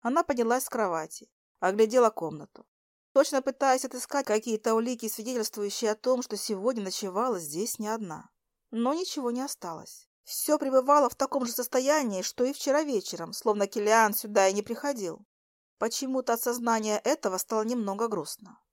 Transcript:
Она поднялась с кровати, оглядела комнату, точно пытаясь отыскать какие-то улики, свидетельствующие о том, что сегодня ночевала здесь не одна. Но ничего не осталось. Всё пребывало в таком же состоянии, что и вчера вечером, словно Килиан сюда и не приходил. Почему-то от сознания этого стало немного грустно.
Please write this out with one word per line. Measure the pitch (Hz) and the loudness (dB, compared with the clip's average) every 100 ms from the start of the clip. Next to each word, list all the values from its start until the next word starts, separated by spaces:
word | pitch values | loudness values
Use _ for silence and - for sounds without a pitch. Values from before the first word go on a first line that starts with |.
Она | 233 294 | 0 0
поднялась | - 254 226 247 | 2 0 2 0
с | - | -2
кровати, | 240 208 165 160 - - _ _ _ | -2 -2 -2 -6 -14 -20 _ _ _
оглядела | 180 202 220 247 233 | 0 4 4 6 4
комнату, | - 160 151 147 - - _ _ _ _ | 2 -8 -8 -14 -20 -20 _ _ _ _
точно | - 294 285 | 4 4 2
пытаясь | 262 269 269 262 | -2 0 2 2
отыскать | 262 254 - 285 277 | 0 -10 -4 -4 0
какие-то | 214 233 220 226 | 0 0 -2 2
улики, | 226 233 240 220 | 2 0 -4 -6
свидетельствующие | - 220 247 214 - 202 - 226 | -6 -6 -4 -4 -4 -6 -2 -2
о | 220 | 0
том, | 247 254 | 0 0
что | 254 202 | 0 -8
сегодня | - 202 214 240 | -6 -2 -2 -2
ночевала | 190 - 196 185 254 202 | -4 -6 -4 -2 0 -2
здесь | 160 151 233 - | -4 -6 -6 -4
не | 214 | -6
одна. | 226 196 156 - _ _ _ _ | -6 -6 -10 -14 _ _ _ _
Но | 226 240 | -4 -2
ничего | 311 370 - 247 | -2 -4 -4 -4
не | 240 | -4
осталось. | 277 - 180 160 - - _ _ | -6 -8 -10 -12 -14 -20 _ _
Всё | - - - 294 | -12 -6 0 0
пребывало | 269 262 254 285 254 | 4 2 6 6 6
в | - | 0
таком | 269 277 | -2 -2
же | 240 | -4
состоянии, | 233 240 254 262 302 254 190 | -4 -2 0 2 2 2 -2
что | - - | -4 -2
и | 254 | -2
вчера | 277 - 277 | -2 0 2
вечером, | 302 233 - 165 165 | 2 -2 -2 -10 -10
словно | 202 233 208 202 | -4 0 2 0
Килиан | - 208 220 214 | 0 4 6 6
сюда | 208 214 208 190 | 2 0 4 4
и | |
не | 202 | 4
приходил. | 208 233 285 262 185 160 _ _ _ _ _ _ | -4 -4 -4 -4 -6 -8 _ _ _ _ _ _
Почему-то | 220 - 262 262 247 | -4 -2 -2 -2 0
от | 233 | 0
сознания | 240 240 233 226 214 208 | 0 -2 0 0 2 0
этого | - 302 208 185 | 0 0 0 -4
стало | - 220 | -2 -2
немного | 220 247 208 196 226 | 0 -2 -2 -2 -2
грустно. | 202 143 - 185 - _ | -2 -6 -12 -16 -20 _